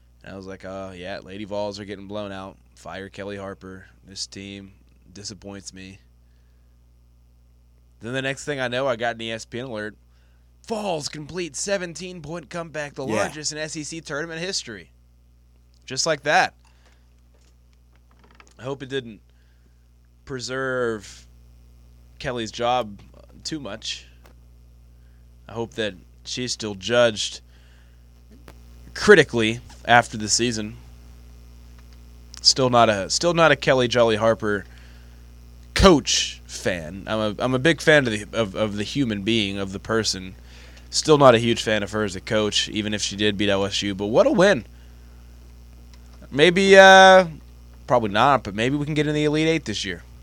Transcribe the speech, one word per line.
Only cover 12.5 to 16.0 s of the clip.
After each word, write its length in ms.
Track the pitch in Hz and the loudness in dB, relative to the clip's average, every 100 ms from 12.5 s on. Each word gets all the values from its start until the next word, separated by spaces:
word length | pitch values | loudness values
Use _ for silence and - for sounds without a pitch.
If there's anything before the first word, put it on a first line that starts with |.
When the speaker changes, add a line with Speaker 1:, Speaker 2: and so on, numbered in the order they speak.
| 170 165 147 147 127 | -12 -10 -10 -10 -10
Speaker 1:
the 100 | 135 | -4
Speaker 2:
Yeah. 100 | 107 | -2
Speaker 1:
largest 360 | 180 151 151 | -4 -6 -10
in 60 | 151 | -8
S 180 | 156 156 | -10 -10
E 80 | |
C 180 | 143 165 | -10 -12
tournament 400 | 151 143 170 160 | -10 -8 -8 -8
history." 500 | 180 190 - 101 82 _ _ _ _ _ _ _ _ _ - | -8 -8 -8 -14 -18 _ _ _ _ _ _ _ _ _ -12
Just 200 | 131 | -4